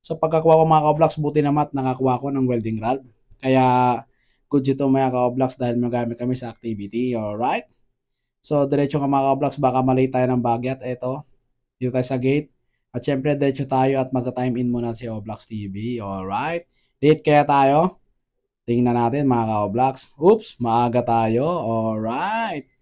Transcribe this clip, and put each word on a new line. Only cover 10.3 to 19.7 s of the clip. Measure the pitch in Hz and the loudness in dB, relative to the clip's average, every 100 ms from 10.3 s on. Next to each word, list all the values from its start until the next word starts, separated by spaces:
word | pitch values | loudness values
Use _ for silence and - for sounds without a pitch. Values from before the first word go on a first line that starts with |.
| 123 | 0
bagyat. | 120 120 123 131 | 0 -2 -4 -6
Eto, | 123 123 127 139 - _ _ _ _ _ | -8 -8 -6 -8 -12 _ _ _ _ _
dito | 127 | -4
tayo | 127 127 | -2 -2
sa | 131 | -2
gate. | 127 143 151 _ _ _ _ | 0 0 -2 _ _ _ _
At | - - | -6 -4
syempre | 139 143 143 | -2 0 0
diretso | 139 135 135 | 0 0 -2
tayo | 131 135 135 | 2 2 0
at | 131 | -2
magta-time | 131 123 123 127 120 | -2 -4 -4 -4 -2
in | 123 | -2
muna | 120 117 117 | -2 -4 -8
si | 120 | -10
Oblox | 110 107 104 - | -10 -10 -14 -12
T | 107 101 | -10 -8
V, | 98 113 120 | -8 -8 -8
alright? | 101 98 95 101 143 170 - _ _ _ | -8 -8 -6 -6 -6 -8 -10 _ _ _
Late | 143 156 | 2 2
kaya | - 147 147 | 4 4 4
tayo? | 139 135 143 180 - _ _ _ _ _ _ | 4 6 4 2 -2 _ _ _ _ _ _
Tingnan | - 120 123 | -2 0 2
natin | 120 117 139 139 | 2 0 0 2
mga | 120 113 | 2 0
ka-Oblock. | 107 104 | -2 -2